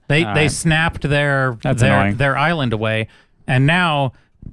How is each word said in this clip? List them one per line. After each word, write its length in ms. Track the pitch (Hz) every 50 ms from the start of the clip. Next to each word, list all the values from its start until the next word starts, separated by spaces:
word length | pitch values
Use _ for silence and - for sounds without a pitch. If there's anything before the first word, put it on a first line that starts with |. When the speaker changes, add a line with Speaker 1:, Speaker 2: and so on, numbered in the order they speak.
| _
Speaker 1:
They, 160 | - 139 156 175
Speaker 2:
All 100 | 208 202
Speaker 1:
they 60 | 147 156
Speaker 2:
right. 80 | 139
Speaker 1:
snapped 500 | - - - 165 156 160 165 160 - -
their, 560 | - 139 143 143 147 143 139 135 131 131 120 110 -
Speaker 2:
That's 180 | 135 127 113
Speaker 1:
their, 180 | 127 135 135 98
Speaker 2:
annoying. 180 | 98 101 101
Speaker 1:
their 200 | 123 143 139 131
island 360 | 135 147 165 170 156 131 117 110
away, 340 | 104 110 110 110 110 110 - _ _ _ _ _ _ _
and 180 | - 135 127 135
now, 480 | 147 170 180 180 165 151 143 139 123 - _ _ _ _ _ - -